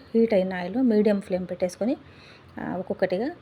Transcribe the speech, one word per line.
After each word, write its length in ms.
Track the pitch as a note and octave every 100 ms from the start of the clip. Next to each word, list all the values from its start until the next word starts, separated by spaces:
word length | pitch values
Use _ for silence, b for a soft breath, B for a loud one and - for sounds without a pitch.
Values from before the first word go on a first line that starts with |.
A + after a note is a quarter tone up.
| - A3+
హీట్ 180 | A3+
అయిన 200 | G3+ F#3
ఆయిల్ 220 | F#3 F3+ A3+
మీడియం 460 | B3+ G#3+ G#3+ G3+
ఫ్లేమ్ 260 | - F3+ F3+
పెట్టేసుకొని, 480 | F3+ F3+ - G#3+ D#4+ B B B B B -
ఆ, 160 | - F3+
ఒక్కొక్కటిగా 560 | F3+ G3+ F#3 F3+ C4 F4